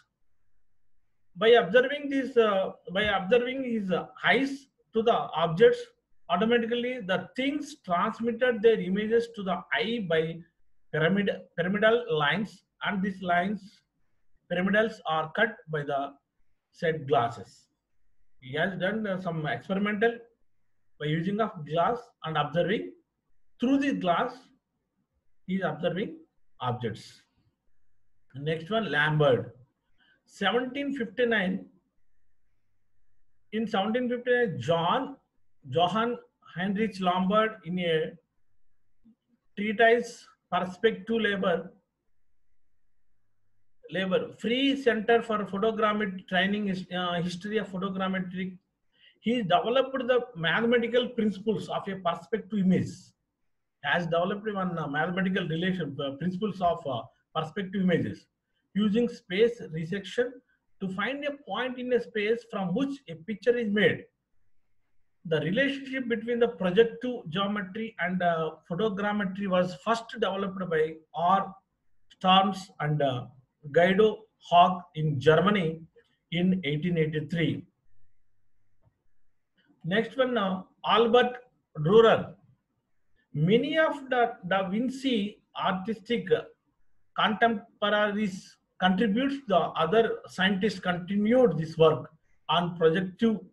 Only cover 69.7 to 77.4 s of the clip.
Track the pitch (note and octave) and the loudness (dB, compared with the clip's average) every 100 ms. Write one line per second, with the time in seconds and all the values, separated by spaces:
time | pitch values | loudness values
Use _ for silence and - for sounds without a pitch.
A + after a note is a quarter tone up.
69.7 | - G#3+ A3+ - A#3+ G3+ G3 G3 F#3+ E3+ | -2 -2 -2 -4 -4 -2 -2 -4 -6 -2
70.7 | D#3+ D#3+ D#3 _ D#3 F3 F#3+ E3+ - _ | 0 0 -4 _ -2 2 2 0 -10 _
71.7 | _ _ _ - - F#3 F#3+ G3 F#3 - | _ _ _ -20 -2 4 6 4 0 -8
72.7 | - D3+ D3 C#3 B2 - - _ _ D3 | -6 -2 0 0 -2 -8 -18 _ _ -2
73.7 | D3+ F3+ F#3+ A3 - - _ - F3 F3+ | 4 4 6 4 2 -10 _ 4 6 6
74.7 | - - D#3 D#3 B2+ D3 D#3+ F#3+ G3+ D#3+ | 4 -8 -4 -2 2 4 6 4 2 0
75.7 | D#3+ - _ _ _ _ E3+ F#3 F#3 C#3+ | -6 -12 _ _ _ _ 0 2 0 -2
76.7 | D3+ F3 E3 D#3 D#3 D3+ E3+ | -2 0 0 0 -2 -4 -2